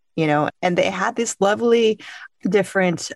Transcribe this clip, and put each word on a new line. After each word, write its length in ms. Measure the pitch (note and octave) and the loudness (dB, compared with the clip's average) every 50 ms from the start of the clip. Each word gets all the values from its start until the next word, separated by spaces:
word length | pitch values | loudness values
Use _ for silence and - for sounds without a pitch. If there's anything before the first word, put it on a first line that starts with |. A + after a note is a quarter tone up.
| _ _ _ | _ _ _
you 100 | E3+ D#3+ | -2 0
know, 220 | D3+ D3 D3 D3 - - _ | 2 2 2 0 -2 -2 _
and 160 | - F#3 F3 | -2 0 0
they 140 | - - F#3 | 2 0 0
had 260 | F#3+ F#3 F#3+ A3+ A#3 | 0 -2 -4 -2 -2
this 180 | - A#3 A3 - - | -2 -4 -4 -2 0
lovely 580 | G3 G3 G#3+ G#3+ A#3 A#3+ A#3 A#3 A3+ A3 A3 - - - - - - - _ _ - F#3+ | 0 2 2 2 2 2 4 4 4 2 0 -2 -6 -14 -18 -18 -20 -20 _ _ -2 0
different 640 | F3+ G3+ F#3 - - G3 F#3 F3+ E3+ D#3 - - - | 2 2 0 0 0 0 2 2 0 -2 -6 -10 -10